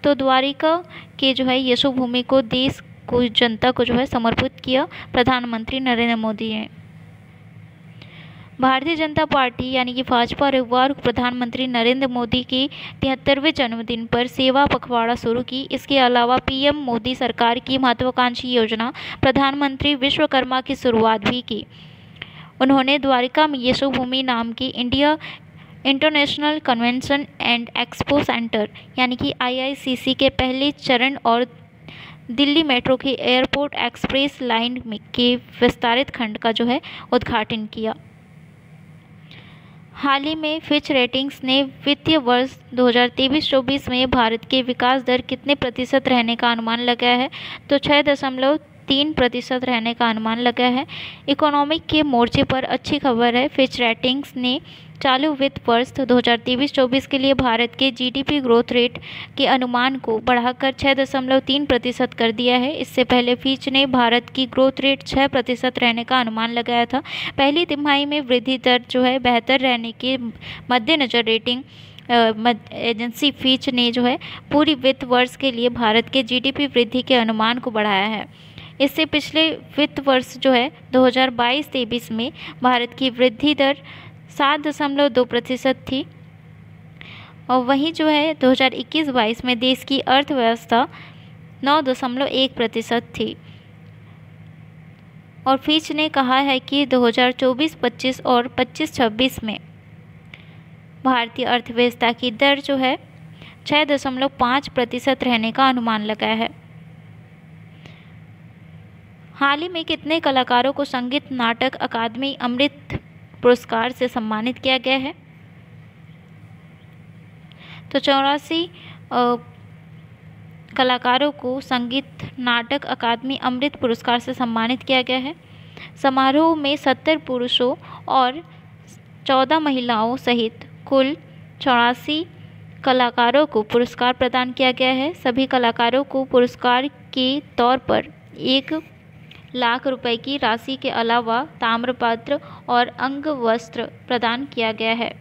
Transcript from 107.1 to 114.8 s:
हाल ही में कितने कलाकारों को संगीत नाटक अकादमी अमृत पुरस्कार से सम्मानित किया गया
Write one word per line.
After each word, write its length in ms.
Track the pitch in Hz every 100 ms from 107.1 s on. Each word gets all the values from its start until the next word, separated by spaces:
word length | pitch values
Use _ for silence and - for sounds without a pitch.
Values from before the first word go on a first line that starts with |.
| - - - - - - - - - - - - - - - - - - - - - -
हाल 260 | - 277 294
ही 80 | 349
में 160 | 349
कितने 360 | 320 320 285 320
कलाकारों 520 | 311 269 254 247 254
को 120 | 277
संगीत 480 | 277 254 247 285 -
नाटक 420 | 262 233 233 262
अकादमी 600 | - 247 233 226 226 277
अमृत 640 | 269 240 247 285 - - - - - - -
पुरस्कार 500 | 247 240 - 226 233
से 160 | 254 254
सम्मानित 500 | 247 214 214 233 254
किया 200 | 262
गया 180 | 262